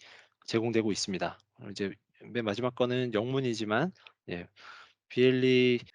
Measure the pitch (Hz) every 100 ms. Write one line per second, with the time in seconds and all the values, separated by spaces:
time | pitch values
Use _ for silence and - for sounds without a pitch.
0 | - - - _ - 113 117 110 107 92
1 | - 90 85 - _ _ 101 98 98 98
2 | _ _ - 117 110 101 123 123 123 123
3 | 123 104 123 135 127 110 107 110 180 -
4 | - _ - 87 90 _ - - - _
5 | _ 127 127 127 127 127 127 120 -